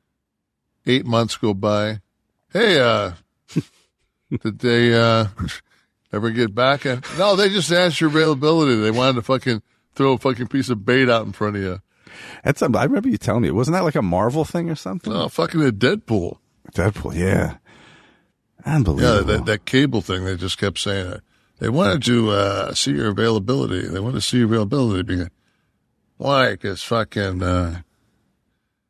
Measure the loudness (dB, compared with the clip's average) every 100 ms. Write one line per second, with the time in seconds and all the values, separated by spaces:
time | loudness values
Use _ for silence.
0 | _ _ _ _ _ _ _ _ 0 0
1 | 2 0 0 -2 -2 0 0 0 -2 -6
2 | -12 _ _ _ _ 0 2 4 4 2
3 | -2 -8 _ _ _ -8 -8 _ _ _
4 | _ _ -10 -8 -6 -4 2 4 6 6
5 | 4 4 0 -4 -8 -10 -16 _ _ _
6 | _ -6 -4 -2 -2 2 2 2 -2 -6
7 | -6 -2 2 2 2 0 0 2 2 2
8 | 2 2 2 2 2 4 4 2 2 2
9 | 2 2 0 -2 0 -4 -6 _ _ 0
10 | 2 2 0 -2 -2 -2 -2 -2 2 4
11 | 4 2 0 -4 -4 -4 -6 -8 -12 _
12 | -20 -20 -20 -8 -4 0 0 2 2 0
13 | 0 -2 0 0 0 0 0 0 0 0
14 | 0 2 0 0 -2 -4 -6 -8 -8 -10
15 | -6 -4 -4 -4 -4 0 0 2 2 2
16 | -2 -2 -2 -8 _ _ -10 -2 0 -2
17 | -6 -2 0 0 0 -6 _ -20 -20 -20
18 | _ _ _ _ _ _ -2 0 2 2
19 | 4 4 2 0 0 -4 0 2 2 0
20 | -2 -4 -4 -4 -6 -4 -4 -4 -4 -4
21 | -6 -10 -16 _ _ -8 -2 0 2 0
22 | 2 2 2 2 0 -2 -4 -4 -2 -2
23 | -2 0 0 0 0 -2 -2 -4 -6 -6
24 | -4 -4 -2 2 2 2 0 0 0 0
25 | -2 -4 -6 -10 _ _ _ _ _ _
26 | _ -8 0 2 2 0 -6 -8 -4 -2
27 | -2 -2 -2 -2 0 0 0 -6 -12 _
28 | _ _ _ _ _ _ _ _ _